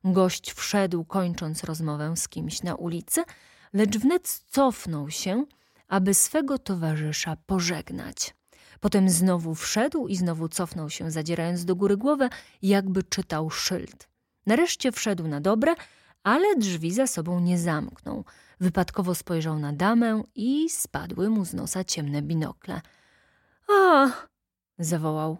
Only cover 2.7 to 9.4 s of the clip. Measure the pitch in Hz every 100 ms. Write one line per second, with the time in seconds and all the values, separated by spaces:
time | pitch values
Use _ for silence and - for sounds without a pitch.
2.7 | 175 175 165 - 320 339 - _ _ _
3.7 | 196 208 214 254 359 - - _ - 269
4.7 | 214 - 156 143 156 190 214 285 _ _
5.7 | _ _ 196 185 196 - 311 277 269 -
6.7 | 185 160 151 151 151 - 160 - 190 170
7.7 | 170 - 185 - - - _ _ _ -
8.7 | - 208 208 190 170 185 180